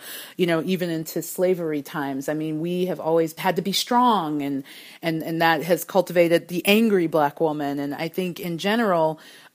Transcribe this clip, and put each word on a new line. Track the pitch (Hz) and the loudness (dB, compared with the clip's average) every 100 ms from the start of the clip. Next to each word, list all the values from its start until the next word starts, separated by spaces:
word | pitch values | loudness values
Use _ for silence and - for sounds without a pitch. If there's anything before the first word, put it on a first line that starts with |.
| - - - - | -8 -16 -10 -2
you | 175 | 0
know, | 165 | 2
even | 165 185 180 | 0 -2 -2
into | 160 160 170 | -4 -4 -6
slavery | 160 - 185 180 165 151 | -6 0 2 2 -2 -4
times. | 139 165 139 135 143 | -6 -6 -4 -4 -4
I | |
mean, | 151 156 156 | -4 -4 -4
we | 170 180 180 | -4 -2 -2
have | 170 | -2
always | 160 165 160 - | 0 2 2 -2
had | 190 170 | -2 0
to | |
be | 190 | 0
strong, | 180 - 240 247 208 156 151 | -2 0 4 4 2 0 -4
and, | 143 139 - - - - | -4 -6 -8 -16 -20 -8
and, | 170 160 | -4 -4
and | 156 165 | -4 2
that | 165 160 | 2 4
has | 180 175 | 2 0
cultivated | - 190 180 175 170 170 156 | 2 0 2 4 4 4 2
the | 175 | -2
angry | 196 214 226 196 165 | 4 4 4 2 2
Black | 160 143 - | 2 0 0
woman. | 165 151 143 143 | -2 -2 -4 -4
And | 143 | -6
I | 139 165 | -6 -6
think | 175 180 165 | -4 -6 -6
in | 180 165 | -8 -4
general, | 196 226 220 170 156 156 - - - | -2 0 2 2 2 -2 -12 -20 -18